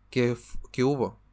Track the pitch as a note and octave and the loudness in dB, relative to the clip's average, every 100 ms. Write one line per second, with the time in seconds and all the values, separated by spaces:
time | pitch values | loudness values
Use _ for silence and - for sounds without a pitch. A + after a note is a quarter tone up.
0 | _ C3 A#2+ A#2+ - - - - C3 C#3+ | _ 0 0 0 -6 -8 -6 0 2 2
1 | A2+ - _ | -2 -4 _